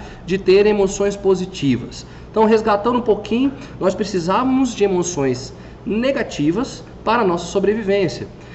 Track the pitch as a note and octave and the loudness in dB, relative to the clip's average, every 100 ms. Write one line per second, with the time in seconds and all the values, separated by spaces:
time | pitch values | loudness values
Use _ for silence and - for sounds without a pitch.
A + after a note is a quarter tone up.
0 | - - - F#3+ F#3 G3 G#3 G#3 G3 G3 | -12 -12 -4 0 6 6 6 4 2 2
1 | G3+ G3 F#3+ F#3 F#3 - C#3+ A2+ A2+ - | -2 0 2 2 0 -2 0 0 -2 -14
2 | - - - G#3+ A3 A3 G#3+ G3+ A#3 B3 | -16 -18 -4 2 4 4 4 2 2 0
3 | A3+ G3+ - A#3 C#4 - - - C#4+ C#4+ | 2 0 0 0 0 -2 -12 -2 -2 0
4 | G3+ F#3 E3+ G3+ C4 C4 B3+ G#3+ G3+ F3+ | -2 -2 0 0 2 2 2 2 2 2
5 | F3 D3 C#3 A#2+ - - - - - G#3 | -2 0 0 -2 -6 -14 -18 -12 -4 -2
6 | C4 B3 - - D3 F#3+ B3+ - - - | 0 -2 -4 -2 0 0 -4 -8 -16 -6
7 | - A#3+ G3 F3 - G3 F#3+ A3 F#3+ G3+ | 0 2 2 0 -2 0 0 0 0 0
8 | F3 - G2+ - - | 0 -4 -12 -16 -18